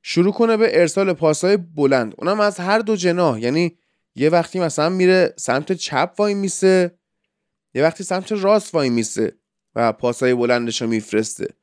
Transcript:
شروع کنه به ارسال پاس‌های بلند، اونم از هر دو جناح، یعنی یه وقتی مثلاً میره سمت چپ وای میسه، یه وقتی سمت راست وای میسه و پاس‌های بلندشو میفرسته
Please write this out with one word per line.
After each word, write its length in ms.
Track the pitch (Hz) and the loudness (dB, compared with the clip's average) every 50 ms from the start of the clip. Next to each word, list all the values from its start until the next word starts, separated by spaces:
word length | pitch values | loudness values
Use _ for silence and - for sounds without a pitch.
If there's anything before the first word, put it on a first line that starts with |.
شروع 320 | _ - - 170 175 202 196 | _ -2 0 2 2 2 2
کنه 240 | - 233 226 226 | 2 0 2 2
به 240 | 214 226 208 - 156 | 2 2 2 4 4
ارسال 320 | 175 156 - 196 196 190 175 | 2 2 2 0 0 0 0
پاس‌های 440 | - 165 156 151 - - 185 202 | 0 0 0 0 2 2 2 0
بلند، 580 | 202 175 170 160 147 143 139 139 127 120 107 - | 0 -2 -8 -2 0 2 4 4 2 0 -2 -6
اونم 220 | - - 170 202 214 | -6 -4 -2 0 0
از 200 | 208 208 202 - | 0 -2 -2 -4
هر 200 | 175 185 208 220 | -2 0 0 0
دو 160 | 226 208 220 | 2 0 -2
جناح، 440 | 190 175 180 170 180 175 156 120 107 | 0 0 0 2 2 2 0 0 0
یعنی 380 | 117 120 139 160 175 165 170 _ _ _ _ _ _ _ _ | -2 -2 0 0 0 -2 _ _ _ _ _ _ _ _ _
یه 140 | - 139 156 | 0 0 2
وقتی 300 | 170 170 165 - - 185 | 2 2 0 0 -4 -4
مثلاً 300 | 175 160 - - 151 165 | -4 -2 -2 -2 -2 -2
میره 440 | 185 185 180 180 185 185 175 - - | 0 2 2 4 4 4 2 0 -2
سمت 360 | - - - 120 139 147 - | -8 -4 -2 -2 -2 -2 -4
چپ 420 | 190 165 - - 151 131 156 180 _ | -6 -6 -6 -4 0 -2 -2 -2 _
وای 160 | - 208 208 202 | -2 -2 -2 0
میسه، 580 | 202 196 185 - - 190 190 185 185 180 175 _ _ _ _ _ _ _ _ _ _ _ _ _ _ _ _ _ | -2 -4 -4 -4 0 2 2 4 4 2 0 _ _ _ _ _ _ _ _ _ _ _ _ _ _ _ _ _
یه 100 | 123 147 | 0 0
وقتی 200 | 165 165 - 190 | 0 0 -4 -8
سمت 280 | - 185 190 185 - | -6 -6 -6 -4 -6
راست 440 | 220 202 190 196 214 214 - - - | -6 -2 2 2 2 2 0 -2 -2
وای 140 | 160 139 127 | -2 0 0
میسه 440 | 120 117 110 - - - 110 92 _ _ _ _ _ _ _ _ _ | 0 -2 -2 -4 -4 -4 -4 -4 _ _ _ _ _ _ _ _ _
و 160 | 113 117 113 | -2 -2 -2
پاس‌های 420 | 110 _ - 123 120 - 131 127 123 | -2 _ -4 -4 -2 0 0 0 2
بلندشو 540 | 120 120 120 123 120 120 117 110 - 123 | 2 2 0 0 0 0 -4 -6 -4 -4
میفرسته 600 | 113 113 110 107 - - 107 110 - - - - - - _ | -2 -2 -4 -4 -2 -2 -2 -2 -2 -8 -10 -10 -10 -10 _